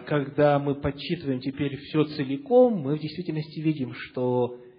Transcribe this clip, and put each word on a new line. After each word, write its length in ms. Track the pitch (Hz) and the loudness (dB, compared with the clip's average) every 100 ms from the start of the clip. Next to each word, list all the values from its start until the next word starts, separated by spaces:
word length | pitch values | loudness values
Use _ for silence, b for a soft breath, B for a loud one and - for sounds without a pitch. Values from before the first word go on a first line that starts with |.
| - | 0
когда 540 | 147 131 135 147 143 | -2 0 4 4 6
мы 160 | 143 139 | 2 -2
подсчитываем 640 | 143 139 - 175 139 127 | -2 -6 -6 -4 -2 -2
теперь 360 | 139 135 139 135 | -4 -4 -4 -4
всё 260 | - 156 | -2 0
целиком, 760 | 151 - 131 139 - 247 247 202 | 0 0 -4 -4 4 6 6 4
мы 160 | 135 151 | -2 -4
в 40 | |
действительности 600 | 151 - 175 156 151 165 | -4 -8 -6 -4 -6 -2
видим, 340 | 156 147 120 120 | -2 0 -4 -8
что 640 | - 127 127 123 123 B B | -10 -4 0 2 0 B B